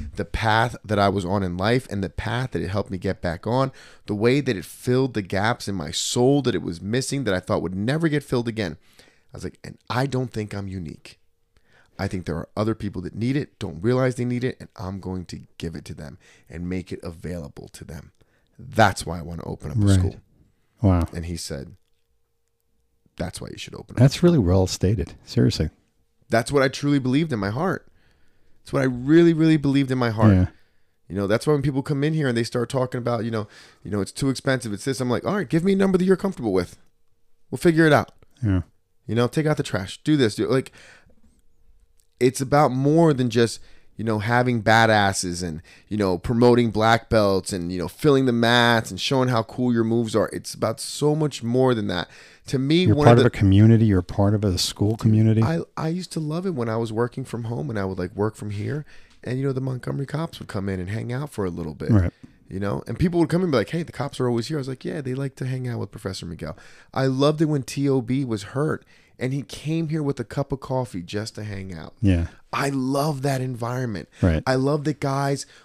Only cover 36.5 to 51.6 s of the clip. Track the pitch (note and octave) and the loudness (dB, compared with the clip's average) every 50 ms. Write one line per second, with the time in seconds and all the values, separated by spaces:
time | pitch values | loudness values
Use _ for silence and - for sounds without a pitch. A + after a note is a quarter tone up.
36.5 | F#2 F#2 F2 - - - - _ _ _ _ _ _ _ _ _ - _ - _ | 0 0 0 -2 -6 -18 -20 _ _ _ _ _ _ _ _ _ -20 _ -12 _
37.5 | - B2+ - F3+ D#3+ D#3 E3 D#3 D3 A#2+ F#2 - - - - _ _ _ - G#2 | -8 2 2 4 4 6 6 6 6 4 2 0 -8 -18 -20 _ _ _ 0 2
38.5 | F#2+ F2+ - - _ _ _ _ _ _ _ - G#2 A#2 A#2+ A#2+ - D#3+ D3 D3+ | 2 2 0 -4 _ _ _ _ _ _ _ -4 0 0 0 2 0 0 0 0
39.5 | D3+ - C#3 - - G2+ F#2+ F#2 - - _ D3 D#3 D3 B2+ G#2+ - - G#2 - | 0 -2 -2 -4 -4 -6 -6 -8 -12 -6 _ 2 4 4 4 2 2 0 0 0
40.5 | A#2+ C3+ C3 - - - - - - - _ _ - _ _ _ _ _ _ _ | 0 0 0 -4 -10 -20 -20 -20 -20 -20 _ _ -20 _ _ _ _ _ _ _
41.5 | _ _ _ - _ _ _ _ _ _ _ _ _ _ B2 C3 B2+ - C3+ B2 | _ _ _ -20 _ _ _ _ _ _ _ _ _ _ 0 0 0 -2 -2 0
42.5 | C#3+ D3 D3+ C3 B2 C3 C3+ C#3+ D3+ E3 E3+ D#3+ D3 B2 B2+ A#2+ G#2+ A#2+ A#2 A2 | 2 2 2 2 2 0 0 2 4 4 4 4 4 2 0 0 2 2 2 2
43.5 | - - - - - - - - _ - G#2 A2+ A2 G#2+ G2+ A2+ A#2+ B2 B2 B2+ | 0 -6 -14 -18 -20 -20 -20 -20 _ -8 -4 -4 -2 -2 0 0 2 2 2 2
44.5 | B2 A#2 G2+ A2+ A2 A2+ A2+ A2+ A2 G#2+ G2+ G2 F#2+ - - F2+ F2 E2+ F2+ F2 | 0 0 2 4 6 6 6 6 6 4 4 2 0 -2 -4 -4 -6 -6 -6 -6
45.5 | D#2 D#2 - - - - _ _ G2 G#2+ G2+ F#2+ F#2 F2 - - B2 A#2 B2 B2 | -8 -10 -12 -18 -20 -20 _ _ -2 0 0 0 0 0 -2 -2 2 6 6 8
46.5 | A#2+ A#2+ A#2+ A2+ G2+ G#2+ A2 A2 A#2 A2+ - - A#2+ A2 G#2 G2+ G2 F#2+ F2+ - | 8 6 4 2 0 2 4 4 4 2 2 2 2 4 4 4 4 2 0 -2
47.5 | G#2 F#2 F2 F2 F#2 F2+ E2+ - - - - D3+ C#3 C3+ C3+ B2+ A#2+ A#2 A#2 A#2 | -6 -6 -4 -4 -4 -4 -6 -6 -6 0 4 4 4 6 4 2 2 2 4 4
48.5 | A#2+ A#2+ A#2+ A#2 A#2 A2+ A2+ - G2 F2+ - - C#3+ C3 B2+ B2+ B2+ A2+ A2 - | 6 6 6 6 4 2 0 -2 -6 -8 -4 -2 0 0 2 2 0 0 -2 -2
49.5 | - - B2+ B2 A#2+ A#2 A2+ A2+ A2+ A#2+ A#2 A2 G#2+ G#2+ G2 - - - - - | -4 -2 0 2 2 2 2 2 2 0 0 0 0 0 0 0 -4 -8 -10 -10
50.5 | - - A#2 A2 A#2+ - - - - - D3 D3 D3+ D#3 D#3 D3 - - A#2 A#2 | -6 -4 -4 -4 -4 -6 -8 -10 -6 -2 0 0 0 0 0 -2 -4 -6 -4 0
51.5 | A#2+ B2+ | 2 4